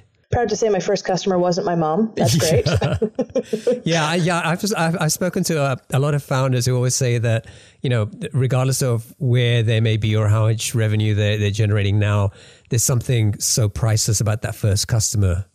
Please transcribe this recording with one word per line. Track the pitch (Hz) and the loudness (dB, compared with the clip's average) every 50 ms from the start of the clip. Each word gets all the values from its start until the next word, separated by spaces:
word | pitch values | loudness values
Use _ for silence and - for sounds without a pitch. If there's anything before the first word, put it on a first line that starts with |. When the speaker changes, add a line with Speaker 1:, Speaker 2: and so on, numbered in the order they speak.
| - _ _ _ _ _ | -12 _ _ _ _ _
Speaker 1:
Proud | - 247 240 - | -2 0 0 0
to | - | 0
say | - 233 220 | 0 0 0
my | 202 185 | 0 0
first | - - 202 180 - | 0 0 -2 -2 0
customer | - 185 175 - 202 185 180 | -2 -2 -2 0 0 2 2
wasn't | 175 180 175 180 - | 2 2 0 0 -2
my | 170 175 | -2 0
mom. | 170 160 156 156 190 226 220 - | 0 0 0 0 0 0 0 0
That's | - - 113 120 | 0 0 2 2
Speaker 2:
<laughs> | 165 180 156 | 2 2 2
Speaker 1:
great. | 151 - - 143 170 | 2 2 2 2 0
<laughs> | - - - 165 - 220 214 - - 240 - - 254 - - - 214 | 0 0 -2 -2 -2 -2 -4 -4 -6 -6 -4 -4 -6 -4 -4 -6 -4
Speaker 2:
Yeah. | - 247 247 247 - | -2 -2 -2 -2 -2
Yeah, | 165 165 165 151 | -2 0 0 0
I, | 151 165 | 0 0
yeah, | 185 160 180 175 170 165 | 0 0 0 0 0 0
I've | 160 165 180 | -2 -2 -2
just, | - 196 220 | -2 -4 -2
I've, | 160 165 165 165 165 | 0 0 0 0 0
I've | 160 156 - | -2 -2 -2
spoken | - 185 180 - - 175 | -2 -2 -2 -2 -2 -2
to | - 170 151 | 0 0 0
a, | 139 139 127 - - - - | 0 0 -2 -4 -4 -2 -2
a | 131 | 0
lot | 139 151 147 | 0 0 0
of | 143 - | -2 -2
founders | - 143 131 135 135 123 127 120 | -2 -2 0 0 0 0 0 0
who | 127 127 | 0 0
always | 123 123 127 123 | 0 0 0 0
say | - 135 123 120 123 | 0 0 0 0 0
that, | 113 120 110 113 - - - - - - _ _ | 0 0 0 0 -2 -6 -16 -20 -20 -20 _ _
you | - 139 | -2 -2
know, | 120 113 104 104 - - - - - | 0 0 -2 -4 -6 -10 -10 -4 -2
regardless | - 131 120 135 127 127 131 131 - | -2 0 0 0 0 0 0 0 0
of | 143 127 117 117 113 - - - | 0 0 0 -2 -4 -8 -10 -6
where | 151 123 120 123 123 120 120 120 110 | -2 0 2 2 2 2 2 2 2
they | 113 117 110 | 2 2 2
may | 113 113 110 | 2 2 0
be | 107 107 110 107 | 0 0 0 0
or | 107 107 | 2 2
how | 104 107 110 107 | 2 2 2 2
much | 110 113 110 - - - | 2 0 0 -2 -2 -2
revenue | 113 110 107 107 107 107 107 104 | 0 0 2 2 2 2 2 2
they're, | 104 104 101 107 | 2 2 0 0
they're | 107 104 101 | 0 0 0
generating | 101 107 110 101 104 104 98 101 98 104 | 0 0 2 2 2 2 2 2 2 2
now, | 101 104 104 104 101 98 - - - - - - _ _ | 2 2 2 2 0 0 -2 -8 -16 -20 -20 -20 _ _
there's | 135 117 - | -2 -2 0
something | - 135 120 - - 131 117 110 104 104 - | 0 0 -2 0 0 0 2 2 0 0 -2
so | - - - - 110 101 | -4 -4 0 0 0 0
priceless | - - - 110 107 107 - - 104 95 | 0 -2 0 0 0 0 0 0 0 0
about | 117 107 107 110 | 0 -2 -2 -2
that | - 104 95 | -4 -8 -6
first | - - 104 95 101 - | -2 0 0 0 0 0
customer. | - 123 113 - - - 104 98 92 87 90 98 - _ | 0 0 0 0 0 0 0 2 2 0 -2 -4 -8 _